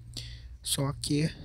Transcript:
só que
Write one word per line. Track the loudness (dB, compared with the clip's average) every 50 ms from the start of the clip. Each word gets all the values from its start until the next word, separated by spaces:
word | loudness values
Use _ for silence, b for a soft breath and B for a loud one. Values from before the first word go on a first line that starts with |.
| -4 B B B B B B B B B B B
só | -2 0 2 2 2 2 0
que | 0 2 4 4 4 4 4 2 -2